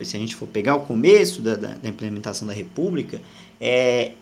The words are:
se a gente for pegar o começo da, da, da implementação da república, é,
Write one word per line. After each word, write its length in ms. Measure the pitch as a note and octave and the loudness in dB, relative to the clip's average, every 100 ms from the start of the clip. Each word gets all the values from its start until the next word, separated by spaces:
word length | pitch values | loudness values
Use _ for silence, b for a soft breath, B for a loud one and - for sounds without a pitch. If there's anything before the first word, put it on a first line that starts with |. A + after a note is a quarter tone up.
se 160 | C3+ G#2 | -10 -6
a 20 | |
gente 160 | A2+ - | -8 -8
for 120 | - | -6
pegar 280 | G#2+ G#2+ C#3+ | -2 0 0
o 60 | |
começo 600 | C#3+ A#2 D3+ G#3 F3+ - | 0 2 8 8 6 0
da, 140 | A2+ G#2 | -2 -2
da, 140 | G#2 G#2+ | -6 -8
da 120 | A2+ | -10
implementação 580 | G2 G#2+ G#2 G#2+ G2+ G#2+ | -8 -8 -6 -8 -8 -8
da 80 | |
república, 680 | G2+ F2+ - F3+ E3 - A#2 B B B - | -8 -8 -4 -2 -2 -4 -10 B B B -6
é, 500 | A#2 B2+ B2 B2 A2+ - | 0 4 4 2 0 -6